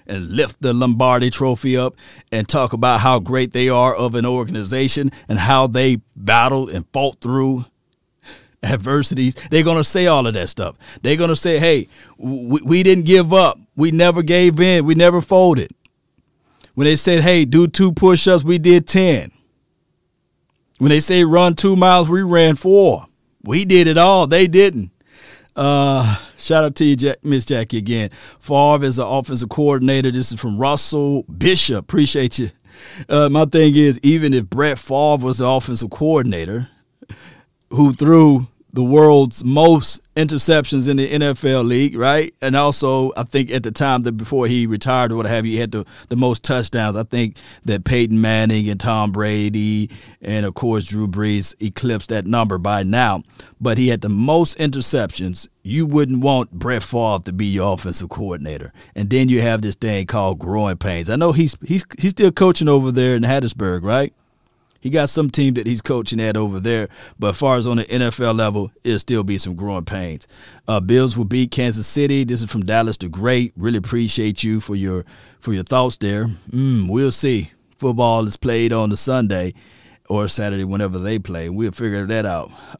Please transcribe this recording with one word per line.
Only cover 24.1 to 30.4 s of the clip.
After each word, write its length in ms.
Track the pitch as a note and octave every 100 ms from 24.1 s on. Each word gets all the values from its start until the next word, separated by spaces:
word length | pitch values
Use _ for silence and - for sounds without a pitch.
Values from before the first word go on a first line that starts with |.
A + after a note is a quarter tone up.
| F#3+ D3
They 200 | E3 F#3
didn't. 440 | F3+ G3+ C#3 F#2 _ _ _ - - _ -
Uh, 600 | C#3 C#3+ C#3 C3+ A#2 G2+ - -
shout 260 | - D#3+
out 120 | D3+
to 100 | -
you, 100 | D3+ C3
Ja-, 160 | C#3 -
Miss 240 | D3+ C3+ -
Jackie, 320 | B2+ A2 A#2
again. 320 | G#2 A#2 G#2 - - _
Favre 460 | - C#3 D3 D3+
is 140 | C#3 B2
an 80 | G#2+
offensive 420 | C3+ C3 B2+ A#2
coordinator. 600 | - D3 C3+ C3 C3+ C3
This 200 | B2 B2
is 80 |
from 200 | A2+